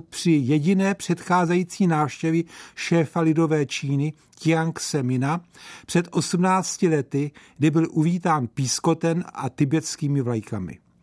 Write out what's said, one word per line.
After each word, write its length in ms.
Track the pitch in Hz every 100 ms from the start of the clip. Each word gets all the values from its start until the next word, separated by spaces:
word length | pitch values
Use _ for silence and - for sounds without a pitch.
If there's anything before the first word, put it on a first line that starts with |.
| 165
při 220 | - 175
jediné 640 | 156 123 151 151 190 196 190
předcházející 920 | - 175 - 180 170 175 175 - 185
návštěvě 560 | 151 147 - 160 165 165 - - -
šéfa 440 | - 170 156 170
lidové 460 | 160 156 165 156 143
Číny 480 | - 139 139 151 - _ - 160
Jiang 340 | 160 165 160 -
Zemina 500 | 147 127 127 139 170 - - - - -
před 220 | 170 170
osmnácti 760 | - - 175 185 185 180 - 180
lety, 440 | 156 131 139 147 - - -
kdy 140 | 151
byl 160 | 160 165
uvítán 560 | 165 156 180 175 151 120
pískotem 760 | - 127 - 170 165 165 165 175
a 160 | - 135
tibetskými 720 | - 147 160 151 - 143 139
vlajkami. 560 | 123 117 104 104 87 - _ _